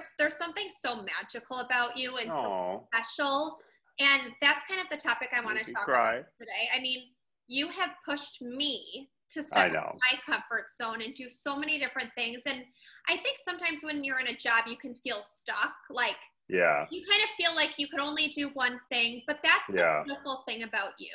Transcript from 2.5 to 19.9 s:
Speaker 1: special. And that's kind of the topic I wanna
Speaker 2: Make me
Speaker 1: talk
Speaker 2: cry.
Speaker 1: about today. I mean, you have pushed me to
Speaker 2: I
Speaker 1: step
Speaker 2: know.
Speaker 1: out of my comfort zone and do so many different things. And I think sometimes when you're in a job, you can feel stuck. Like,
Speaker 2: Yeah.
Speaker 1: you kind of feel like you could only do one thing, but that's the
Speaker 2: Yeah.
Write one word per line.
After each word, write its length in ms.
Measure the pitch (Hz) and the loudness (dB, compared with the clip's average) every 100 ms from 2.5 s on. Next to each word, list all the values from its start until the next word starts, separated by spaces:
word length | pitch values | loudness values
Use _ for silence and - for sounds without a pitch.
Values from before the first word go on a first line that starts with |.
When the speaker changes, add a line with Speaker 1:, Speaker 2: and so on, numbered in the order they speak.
| 95 90 101 - | 0 0 -2 -2
Speaker 1:
special. 640 | 233 320 - 277 277 311 - - _ _ - | -2 -2 -2 2 2 0 -6 -20 _ _ 2
And 340 | 277 277 - - | 4 4 2 2
that's 180 | 285 294 - | 4 4 0
kind 140 | 381 | -4
of 60 | 359 | -4
the 80 | 294 | -2
topic 320 | - - 247 | 0 0 0
I 60 | 247 | -2
wanna 120 | 220 220 | 0 -2
Speaker 2:
Make 80 | 220 | -2
me 60 | |
Speaker 1:
talk 120 | 214 202 | -2 4
Speaker 2:
cry. 260 | 127 113 120 | 6 6 2
Speaker 1:
about 80 | - - | -4 -14
today. 300 | 220 196 240 254 | -8 -2 0 0
I 60 | |
mean, 220 | 262 254 247 _ _ _ - | 0 -4 -8 _ _ _ -6
you 200 | 262 330 | -4 -2
have 220 | 349 349 - - | -2 -4 -4 -6
pushed 360 | 294 - - | -6 -6 -12
me 680 | 247 254 294 214 - 208 277 _ - | -8 -2 -2 -2 -8 -14 -16 _ -14
to 80 | 311 | -10
Speaker 2:
I 40 | |
Speaker 1:
step 280 | 302 196 180 | 0 4 4
Speaker 2:
know. 60 | 160 | 2
Speaker 1:
out 140 | 76 - | -2 0
of 40 | 247 | 2
my 80 | 262 - | 2 0
comfort 320 | 220 - 226 - - | -4 -2 -6 -6 -6
zone 220 | 226 226 | -6 -4
and 120 | 220 - | -8 -10
do 140 | 247 | -14
so 280 | - 285 277 | -8 -6 -4
many 220 | 311 302 | -2 -2
different 300 | 262 262 240 - | -2 -4 -6 -4
things. 220 | 233 240 277 | -4 -4 -6
And 180 | 254 247 _ - - - | -6 -8 _ -20 -8 0
I 80 | 339 | 0
think 200 | 523 - 359 | 0 -4 -4
sometimes 340 | 349 339 302 | -4 -2 -2
when 200 | 302 294 | -4 -4
you're 160 | 277 262 | -2 0
in 80 | 247 | -2
a 60 | 233 | -2
job, 260 | 247 226 233 | 2 2 2
you 100 | 233 | -4
can 180 | 262 240 | -10 -8
feel 280 | 254 214 - - | -4 -4 -6 -12
stuck. 340 | - 208 247 - - | -4 0 0 -2 -6
Like, 260 | 247 226 190 - _ - | 0 0 0 -10 _ -2
Speaker 2:
Yeah. 380 | 90 85 73 - | 4 6 4 0
Speaker 1:
you 140 | 370 370 | -4 4
kind 160 | 415 | 4
of 60 | 427 | 4
feel 220 | 427 339 320 | 2 2 4
like 220 | 302 - | 2 0
you 100 | 285 | -4
could 100 | 277 | -2
only 280 | 294 311 302 | 0 0 0
do 200 | 294 285 | 0 -4
one 300 | 277 247 247 - | 0 0 0 -2
thing, 320 | 240 233 240 - | 0 0 0 -4
but 120 | 302 | 0
that's 240 | 320 359 - | 4 4 4
the 120 | 190 | 4
Speaker 2:
Yeah. 240 | - | 6